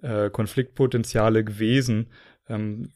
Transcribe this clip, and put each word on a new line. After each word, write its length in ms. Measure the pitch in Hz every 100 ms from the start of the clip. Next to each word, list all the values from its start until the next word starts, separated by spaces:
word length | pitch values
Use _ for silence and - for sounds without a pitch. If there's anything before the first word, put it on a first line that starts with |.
äh, 300 | 127 107 104
Konfliktpotenziale 1120 | 98 107 - 127 - 131 120 110 117 107 110
gewesen, 640 | 110 104 110 135 123 110 117 - - _ -
ähm, 440 | 110 107 107 120